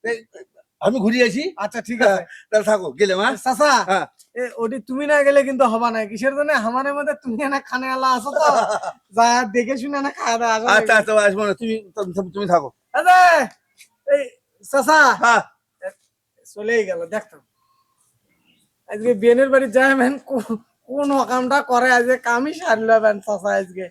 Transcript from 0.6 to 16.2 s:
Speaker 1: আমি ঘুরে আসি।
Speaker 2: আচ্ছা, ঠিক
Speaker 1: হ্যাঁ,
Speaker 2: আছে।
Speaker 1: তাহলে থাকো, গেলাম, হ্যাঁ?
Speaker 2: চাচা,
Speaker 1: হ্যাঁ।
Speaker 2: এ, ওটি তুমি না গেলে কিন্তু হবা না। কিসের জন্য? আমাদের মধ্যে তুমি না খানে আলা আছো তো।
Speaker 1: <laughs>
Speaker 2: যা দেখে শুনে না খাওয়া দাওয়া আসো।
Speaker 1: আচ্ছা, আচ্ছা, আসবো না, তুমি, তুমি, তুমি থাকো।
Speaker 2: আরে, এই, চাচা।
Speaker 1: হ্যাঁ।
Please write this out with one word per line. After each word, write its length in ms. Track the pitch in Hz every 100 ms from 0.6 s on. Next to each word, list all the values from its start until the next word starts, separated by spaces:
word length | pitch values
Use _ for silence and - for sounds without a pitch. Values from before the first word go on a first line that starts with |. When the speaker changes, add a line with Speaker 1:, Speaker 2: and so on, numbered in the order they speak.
| _ _
Speaker 1:
আমি 160 | 190 247
ঘুরে 200 | 202 247
আসি। 200 | 240 202 349 -
Speaker 2:
আচ্ছা, 220 | 202 233
ঠিক 160 | 214 233
Speaker 1:
হ্যাঁ, 120 | 226
Speaker 2:
আছে। 120 | 190 - - _
Speaker 1:
তাহলে 200 | 214 208
থাকো, 220 | 208 175
গেলাম, 260 | 131 196 185
হ্যাঁ? 140 | 226 247
Speaker 2:
চাচা, 340 | 254 233 294 254
Speaker 1:
হ্যাঁ। 220 | 180 190 151 _ _ 233
Speaker 2:
এ, 60 | 247 -
ওটি 200 | 226 262
তুমি 260 | 202 262 294
না 120 | 294
গেলে 160 | 277 277
কিন্তু 200 | 269 262 247
হবা 220 | 226 240
না। 100 | 226 214
কিসের 280 | 214 262 277
জন্য? 160 | 294 285
আমাদের 340 | 220 247 277 285
মধ্যে 180 | 285 294
তুমি 240 | 262 220 277
না 140 | 277
খানে 280 | - 254 262
আলা 200 | 262 262
আছো 160 | 254 247
তো। 140 | 285 302 - 196 214
Speaker 1:
<laughs> 140 | 185 - _
Speaker 2:
যা 120 | 190 233 240 240
দেখে 240 | 233 233 269
শুনে 220 | 269 285
না 80 | 277
খাওয়া 260 | - - 233
দাওয়া 160 | 233 220
আসো। 120 | 226
Speaker 1:
আচ্ছা, 240 | 214 220 220
আচ্ছা, 160 | 208 214
আসবো 200 | 202 190
না, 100 | 208
তুমি, 220 | 185 226 220 196
তুমি, 380 | 214 185 175 185
তুমি 140 | - 196
থাকো। 220 | 170 139 _ _
Speaker 2:
আরে, 260 | 269 349 359 359 330 240 _ _ _ _ _ -
এই, 140 | 285 254 _ _ _ 196
চাচা। 340 | 277 254 311 277 202
Speaker 1:
হ্যাঁ। 280 | 233 220 - _ _ _ 190 - _ _